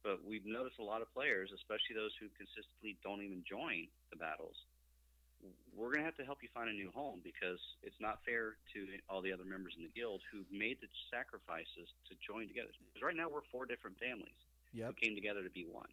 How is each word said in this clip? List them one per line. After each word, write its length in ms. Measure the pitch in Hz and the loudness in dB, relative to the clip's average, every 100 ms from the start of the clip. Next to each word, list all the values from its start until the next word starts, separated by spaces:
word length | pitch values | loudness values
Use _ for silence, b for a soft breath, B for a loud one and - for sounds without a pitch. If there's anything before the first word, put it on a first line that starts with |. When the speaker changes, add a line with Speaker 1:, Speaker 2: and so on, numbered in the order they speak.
| 107 | 2
Speaker 1:
But 160 | 95 | 2
we've 240 | 90 110 101 | 0 -4 0
noticed 320 | 117 131 - | 0 0 0
a 80 | 104 | 0
lot 160 | 113 | 0
of 80 | 113 127 | 0 2
players, 320 | 143 101 95 | 6 6 4
especially 480 | 98 - 107 - 110 | -4 0 2 4 4
those 160 | 107 - | 2 0
who 80 | 104 - | -8 -10
consistently 560 | 98 110 - - 107 98 | -12 -12 -14 -6 -6 -4
don't 240 | 98 101 101 | -2 0 0
even 160 | 92 | -4
join 480 | 85 101 160 85 - - - | -2 0 2 0 -2 -10 -14
the 40 | 80 | -4
battles, 320 | 80 76 82 - - - - - - - - - 98 - - | -2 0 -4 -8 -16 -20 -20 -20 -20 -20 -20 -16 -16 -16 -12
we're 160 | 101 120 | -2 4
gonna 160 | 147 160 | 4 4
have 120 | 151 | 0
to 40 | 131 | -4
help 160 | 143 120 | -4 -4
you 40 | |
find 160 | 120 113 | 0 0
a 40 | 104 | 0
new 140 | 95 | -2
home, 280 | 117 143 90 85 | -2 -2 -4 -8
because 320 | - 92 90 - - | 0 0 0 -4 -8
it's 160 | - - | -10 0
not 220 | 110 107 | 0 2
fair 360 | - 117 110 110 - 107 | 4 4 4 -2 -6 -4
to 80 | 95 98 - | -4 -6 0
all 120 | 95 92 | 2 4
the 80 | |
other 120 | 92 92 | 2 0
members 240 | 95 90 82 | -4 -4 -6
in 40 | |
the 120 | 82 113 | -6 -2
guild 240 | 120 95 - | 0 0 -4
who've 140 | 104 92 | -8 -4
made 240 | 98 110 131 | 2 4 2
the 100 | 113 - - | -6 -10 -2
sacrifices 800 | 120 131 104 - 82 82 - 85 - - | -2 -2 -6 -2 -2 -2 -8 -12 -14 -18
to 80 | 87 | -8
join 240 | - 107 104 | -4 -2 -2
together. 220 | 95 110 - - | -2 -6 -8 -16
'Cause 80 | - | 2
right 140 | 143 165 | 2 4
now 120 | 165 | 2
we're 80 | 147 - | 0 -2
four 160 | - 123 | -4 0
different 320 | 120 104 95 | -2 -2 0
families 400 | 123 117 - - - - - | 0 0 -6 -14 -20 -20 -8
Speaker 2:
Yep. 160 | 113 117 | -2 -2
Speaker 1:
who 40 | |
came 220 | - 113 104 | 4 4 4
together 260 | 104 101 | 2 0
to 80 | 92 | -2
be 160 | 92 85 | -4 -6
one. 240 | - - | -6 -10